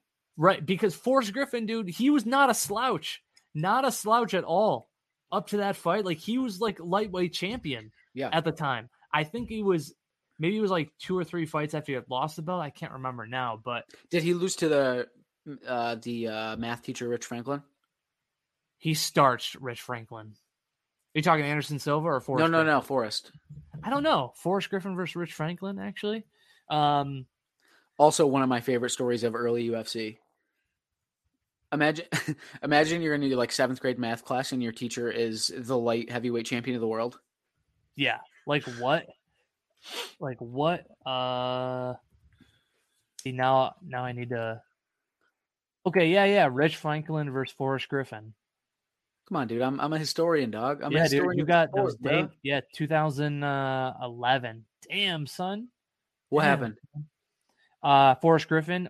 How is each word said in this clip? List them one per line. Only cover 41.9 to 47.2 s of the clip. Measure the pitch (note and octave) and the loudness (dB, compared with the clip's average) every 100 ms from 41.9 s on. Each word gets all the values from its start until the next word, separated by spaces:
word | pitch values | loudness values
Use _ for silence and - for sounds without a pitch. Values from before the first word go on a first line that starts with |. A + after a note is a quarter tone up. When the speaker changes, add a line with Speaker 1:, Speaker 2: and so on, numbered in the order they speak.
| B2 _ _ _ _ _ _ _ _ _ _ _ - | -8 _ _ _ _ _ _ _ _ _ _ _ -12
Speaker 1:
see, | C3+ | -8
now, | B2+ C3 C3 B2+ - E3+ | 0 4 4 2 -4 -10
now | B2+ | -6
I | B2+ | -6
need | A#2+ A#2+ | -6 -6
to. | A#2+ A2+ A2+ _ _ _ _ _ _ _ _ _ _ _ _ F3+ | -4 -4 -6 _ _ _ _ _ _ _ _ _ _ _ _ 0
Okay, | F3+ E3 | 4 6
yeah, | G3 G3 | 6 6
yeah. | G3+ D3 | 6 4
Rich | B2+ D#3 D#3 | 4 2 0
Franklin | D#3 D3+ D3+ D#3 | -4 -4 -2 -4